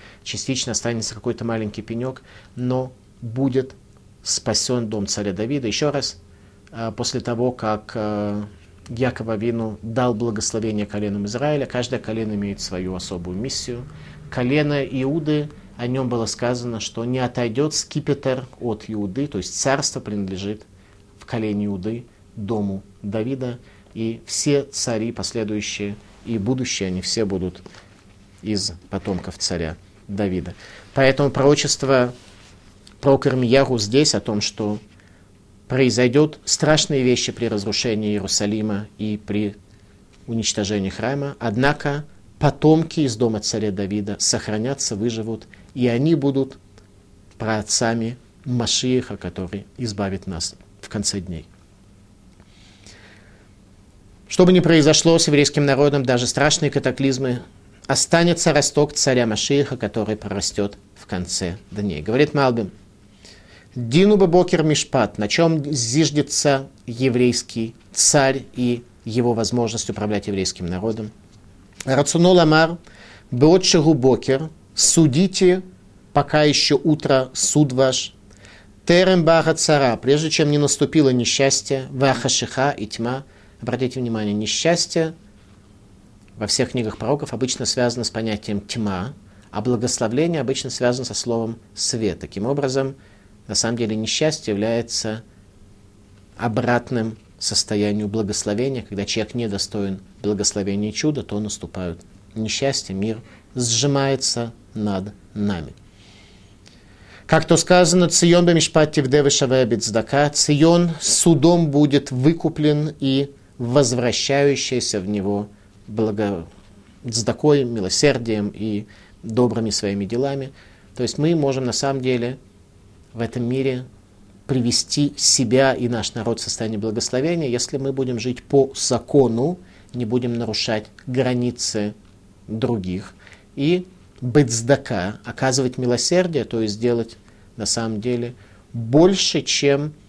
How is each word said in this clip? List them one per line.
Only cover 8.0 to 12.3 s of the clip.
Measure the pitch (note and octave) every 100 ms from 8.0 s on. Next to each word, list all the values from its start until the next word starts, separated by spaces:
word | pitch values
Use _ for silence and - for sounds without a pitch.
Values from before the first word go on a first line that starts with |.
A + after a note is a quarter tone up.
| G#2+ G#2 G#2 G#2 G#2 - - - -
Яков | A#2 B2+ - A2+
Авину | G#2+ A#2 A#2 A2 G#2
дал | A2+ A#2 B2
благословение | A2 A#2 G#2+ - A2+ A2 G#2+ G2+
коленам | G#2 G#2 G2+ G2+
Израиля, | A#2+ D3 D3 B2
каждое | B2 A#2+ B2
колено | - A2 G#2+